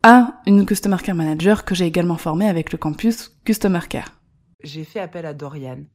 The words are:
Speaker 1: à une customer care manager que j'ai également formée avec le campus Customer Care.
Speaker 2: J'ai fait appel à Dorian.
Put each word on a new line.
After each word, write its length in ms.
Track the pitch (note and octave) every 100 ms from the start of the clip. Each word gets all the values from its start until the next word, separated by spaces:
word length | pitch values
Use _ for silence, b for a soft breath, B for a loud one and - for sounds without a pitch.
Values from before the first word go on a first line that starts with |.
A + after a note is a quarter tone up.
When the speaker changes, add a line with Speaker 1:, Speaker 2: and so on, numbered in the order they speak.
Speaker 1:
à 400 | A3+ B3 B3 - -
une 200 | G3+ G3
customer 300 | G3+ G3 F#3
care 180 | -
manager 500 | F3 D#3 D#3 F3 G#3
que 120 | - F3+
j'ai 100 | F3
également 300 | E3+ F3 E3
formée 320 | E3+ D#3+ G#3
avec 240 | E3 D#3
le 60 | D#3+
campus 600 | - D3+ A3+ A3+ - _
Customer 420 | - G#3+ G3+ F3+ -
Care. 320 | C3 - _ _ _ _ _
Speaker 2:
J'ai 180 | D3+ D3
fait 160 | D#3 G#3+
appel 260 | F3+ F3 E3
à 60 |
Dorian. 460 | D3 C#3+ D3 C3 C3 D3